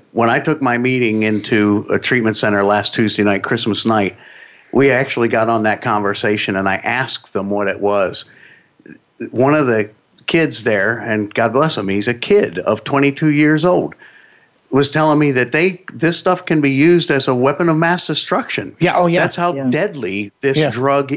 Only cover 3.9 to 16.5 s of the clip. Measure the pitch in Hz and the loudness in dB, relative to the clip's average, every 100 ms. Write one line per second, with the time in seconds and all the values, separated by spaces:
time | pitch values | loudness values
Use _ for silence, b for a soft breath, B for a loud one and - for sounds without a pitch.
3.9 | 110 95 B B B B B B 123 139 | 0 0 B B B B B B 2 4
4.9 | 123 127 - 117 117 113 113 107 101 123 | 4 0 -2 0 0 0 0 0 -2 -2
5.9 | 107 101 101 110 104 - 95 98 95 - | -2 -2 -2 -2 -2 -2 -2 -2 -2 -2
6.9 | 123 131 - - 101 98 101 101 90 101 | -4 -4 -8 -8 -6 -4 -2 -2 -2 0
7.9 | 101 90 - - b b b b b - | 0 0 -2 -8 b b b b b -20
8.9 | 71 _ - 117 107 131 151 131 110 104 | -20 _ -14 -8 0 2 2 2 0 -2
9.9 | - _ _ - 165 156 113 113 104 101 | -8 _ _ -2 0 0 -2 -2 0 0
10.9 | 117 113 107 104 - 113 123 156 135 98 | -2 -4 -4 -2 -2 0 2 0 -2 -2
11.9 | 98 107 117 - 202 - 92 90 110 - | -2 -2 -4 0 2 2 -2 -4 -4 -2
12.9 | 139 139 139 156 147 151 151 175 175 - | 0 0 2 0 2 2 2 2 2 -2
13.9 | - b b b b b b _ 131 139 | -8 b b b b b b _ 0 0
14.9 | 156 156 151 147 127 123 151 180 175 - | 2 2 4 2 0 0 0 0 -2 -10
15.9 | 123 160 170 185 185 - | -4 -2 0 0 -2 0